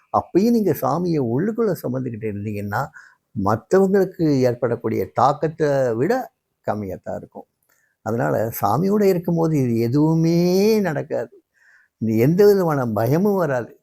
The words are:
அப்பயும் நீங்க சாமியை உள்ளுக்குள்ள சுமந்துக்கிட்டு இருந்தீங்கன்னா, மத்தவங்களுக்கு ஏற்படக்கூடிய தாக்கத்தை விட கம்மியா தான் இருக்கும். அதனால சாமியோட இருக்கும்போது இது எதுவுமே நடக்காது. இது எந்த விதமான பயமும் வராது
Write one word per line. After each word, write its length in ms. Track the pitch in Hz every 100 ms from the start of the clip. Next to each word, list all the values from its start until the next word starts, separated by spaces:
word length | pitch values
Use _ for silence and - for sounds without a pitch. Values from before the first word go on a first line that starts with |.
| _
அப்பயும் 420 | 104 - 165 226 240
நீங்க 180 | 190
சாமியை 480 | 139 131 151 180 156 120
உள்ளுக்குள்ள 460 | 123 202 226 226
சுமந்துக்கிட்டு 540 | 175 139 127 127 110 110
இருந்தீங்கன்னா, 540 | 101 107 101 101 107 147 - - _ _ -
மத்தவங்களுக்கு 920 | 98 113 - 190 190 202 185 - 156 139
ஏற்படக்கூடிய 640 | 127 120 123 117 113 110 117
தாக்கத்தை 560 | - 127 143 160 160 151 139 127
விட 200 | 113 156 254 - _ _ _ -
கம்மியா 300 | 104 98 87
தான் 140 | - 92
இருக்கும். 300 | - - - _ _ _ _ _ -
அதனால 300 | 117 147 123 113
சாமியோட 500 | - 101 120 196 214
இருக்கும்போது 520 | 202 175 175 165 165 156
இது 160 | 123 117
எதுவுமே 580 | 117 143 156 165 165 170 175 185 208 220
நடக்காது. 540 | 185 143 151 - 113 - _ _ _ _ _ _
இது 120 | 110 110
எந்த 240 | 131 175 208
விதமான 340 | 196 170 143 120
பயமும் 440 | 107 117 156 208 196
வராது 360 | 156 127 113 -